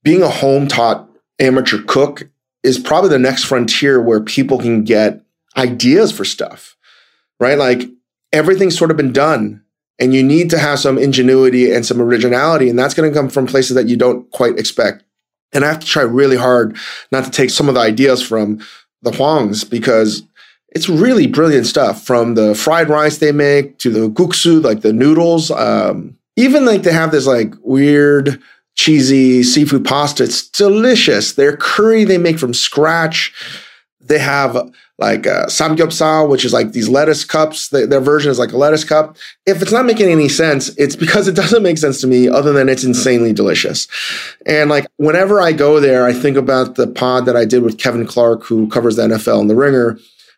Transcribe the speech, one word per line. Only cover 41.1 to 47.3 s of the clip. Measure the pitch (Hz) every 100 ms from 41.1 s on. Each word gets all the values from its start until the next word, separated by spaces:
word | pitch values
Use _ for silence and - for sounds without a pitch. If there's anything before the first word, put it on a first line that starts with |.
| 208 190
it | 185
doesn't | 165 226
make | 190 160
sense | 147 131
to | 131
me | 127 123
other | 139 147
than | 143 131
it's | 131
insanely | 127 120 131 120 117
delicious. | 104 98 82 - - - - - - - - -
And, | 151 147
like, | 147 - -
whenever | 151 175 190 208
I | 170
go | 156 143 151
there, | 139 127
I | 123
think | 123 143 135
about | 127 131 - -
the | 120
pod | - 127 127
that | 127